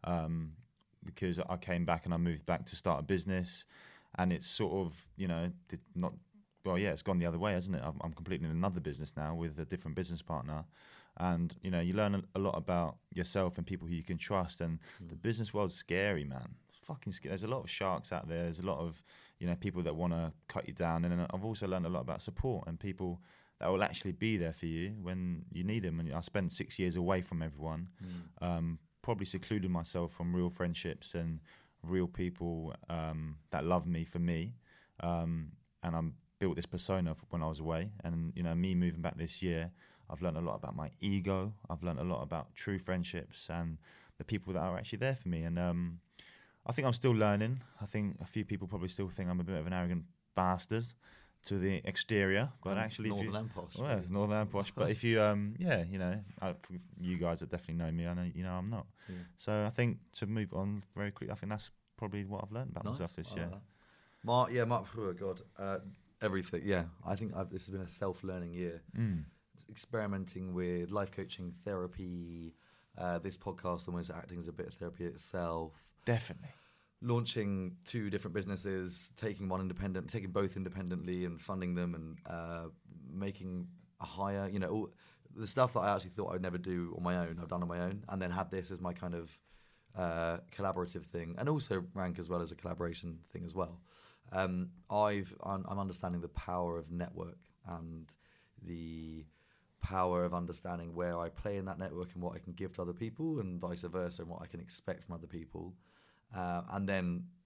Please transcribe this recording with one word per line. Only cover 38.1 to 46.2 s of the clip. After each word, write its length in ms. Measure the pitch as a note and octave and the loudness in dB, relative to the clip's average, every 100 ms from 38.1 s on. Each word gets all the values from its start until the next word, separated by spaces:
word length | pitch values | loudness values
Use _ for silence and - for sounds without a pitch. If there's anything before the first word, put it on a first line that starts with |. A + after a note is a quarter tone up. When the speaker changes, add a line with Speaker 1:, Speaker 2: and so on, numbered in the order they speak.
| E2 E2 - | -2 -2 0
Speaker 1:
you 60 | |
know, 120 | F2 E2 | 0 4
me 180 | F#2 F2+ | 4 6
moving 260 | F2+ E2 | 4 2
back 160 | E2+ - | -2 -2
this 240 | E2 - | -4 -2
year, 300 | F#2 E2 E2+ - - - - | 0 0 -2 -8 -20 -20 -12
I've 100 | D#2 | -2
learned 140 | F2 D#2 | 0 0
a 40 | |
lot 140 | E2+ G#1 | 0 -2
about 200 | - A1+ | -4 -4
my 140 | D2+ - | -6 -4
ego. 540 | G2+ G2 F#2 F#2+ G2 G#2+ - | 2 2 4 2 2 -4 -6
I've 140 | D#2+ | -2
learned 160 | F2 D2 | -2 0
a 40 | |
lot 180 | E2+ E2 | 0 0
about 320 | C#2 E2 - - | 0 -2 -4 -6
true 240 | - G2 | -2 -2
friendships 720 | - F#2 F2 F2 C#2+ - - | 0 0 0 -4 -6 -12 -6
and 280 | E2+ E2 D#2+ - - - _ | -2 -2 -4 -10 -20 -20 _
the 60 | |
people 300 | - G#2 F2+ | -2 -2 0
that 60 | F#2 | 0
are 160 | E2+ F2+ | 0 0
actually 200 | - G#2+ | -4 -2
there 160 | C3 C3 | 0 0
for 140 | F2+ | 0
me. 140 | E2+ | 0
And, 160 | E2 E2+ | 2 2
um, 400 | F2 F2 F2 E2+ _ - | 4 2 0 -4 _ -20